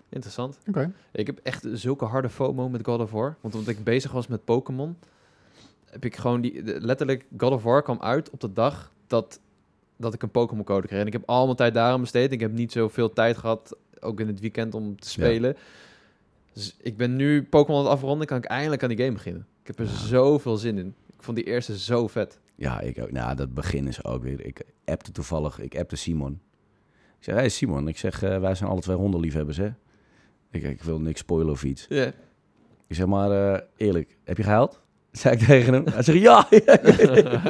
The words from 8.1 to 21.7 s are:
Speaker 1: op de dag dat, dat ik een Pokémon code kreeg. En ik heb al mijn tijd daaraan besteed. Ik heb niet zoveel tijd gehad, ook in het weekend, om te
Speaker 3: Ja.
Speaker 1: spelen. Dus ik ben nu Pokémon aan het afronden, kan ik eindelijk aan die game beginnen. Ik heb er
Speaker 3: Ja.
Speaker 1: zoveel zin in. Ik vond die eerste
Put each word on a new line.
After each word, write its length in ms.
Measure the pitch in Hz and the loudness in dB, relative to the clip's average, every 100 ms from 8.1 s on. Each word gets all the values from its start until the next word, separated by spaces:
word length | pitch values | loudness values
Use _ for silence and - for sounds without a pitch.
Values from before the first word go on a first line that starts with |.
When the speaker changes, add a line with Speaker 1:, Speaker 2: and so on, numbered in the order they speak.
| 143 - | -4 -4
Speaker 1:
op 100 | - | -10
de 140 | 110 | -6
dag 380 | 98 127 - - _ _ | -2 -2 -2 -14 _ _
dat, 320 | 117 - - _ _ _ _ _ - | -2 -2 -12 _ _ _ _ _ -10
dat 160 | 113 | -8
ik 100 | 110 | -6
een 80 | 113 | -2
Pokémon 320 | 120 117 107 | 0 0 -4
code 240 | 98 98 92 | -2 -2 -2
kreeg. 120 | 101 | -4
En 80 | 104 | -4
ik 60 | |
heb 100 | 117 - | -6 0
al 180 | 123 131 | 2 2
mijn 120 | 123 | 2
tijd 160 | 120 | 2
daaraan 280 | 113 117 127 | 4 2 2
besteed. 300 | 120 123 131 | 0 0 0
Ik 80 | 123 | -2
heb 120 | 110 | -4
niet 200 | 113 117 | -4 -4
zoveel 420 | 120 110 - 113 | -2 -2 0 -2
tijd 240 | 117 117 113 | 2 0 0
gehad, 400 | 113 113 - - _ - | -2 -4 -6 -20 _ -12
ook 200 | 117 107 | -10 -6
in 80 | 107 | -6
het 120 | 98 | -6
weekend, 340 | 110 117 113 | -8 -6 -8
om 260 | 110 104 98 | -8 -10 -12
te 80 | - | -12
Speaker 3:
Ja. 180 | - 82 | -2 0
Speaker 1:
spelen. 300 | 113 123 147 - - - _ _ _ _ _ _ | 0 -2 -4 -14 -20 -20 _ _ _ _ _ _
Dus 220 | 110 98 - | -16 -16 -10
ik 160 | 127 107 | -10 -4
ben 180 | 123 131 | -2 0
nu 280 | 143 147 | 2 2
Pokémon 360 | 110 151 147 143 | 4 4 6 2
aan 60 | 139 | 2
het 80 | 139 | 2
afronden, 320 | 135 151 151 | 0 -4 -2
kan 100 | 127 | -6
ik 80 | - | -4
eindelijk 380 | 123 151 143 | -4 -4 -2
aan 60 | 123 | -2
die 80 | 113 | -2
game 140 | 127 | -2
beginnen. 340 | 101 - 90 - _ | -4 -8 -12 -14 _
Ik 60 | - | -16
heb 120 | - | -8
er 60 | 117 | -6
Speaker 3:
Ja. 60 | |
Speaker 1:
zoveel 680 | 117 107 127 139 147 131 107 | -6 0 4 6 4 0 -4
zin 200 | 117 101 | -4 -6
in. 180 | 92 - - _ | -8 -14 -20 _
Ik 60 | |
vond 140 | - 120 | -8 -6
die 80 | 98 | -4
eerste 320 | 120 117 | -4 -4